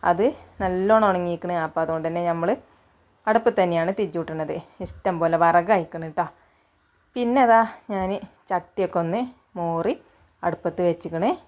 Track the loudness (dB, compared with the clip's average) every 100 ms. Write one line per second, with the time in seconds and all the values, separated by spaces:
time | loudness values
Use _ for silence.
0 | 2 2 2 0 -18 -6 -4 0 4 4
1 | 4 2 -2 -4 -4 -4 -2 -2 -2 -2
2 | -4 -2 -2 -2 -2 -2 -6 _ _ _
3 | _ _ 0 2 2 2 0 2 0 -2
4 | -4 -4 -6 -6 -6 -6 -10 _ -14 -6
5 | -4 0 0 4 4 4 4 0 0 -10
6 | -10 -6 -6 -8 _ _ _ _ _ _
7 | _ -4 0 2 6 6 4 -4 -8 -6
8 | -4 -6 -10 _ -6 -6 -4 -4 -2 0
9 | -2 -2 -4 -10 _ -8 -4 -2 -2 -4
10 | _ _ _ _ -4 -4 -6 0 -2 0
11 | -6 -2 -2 -2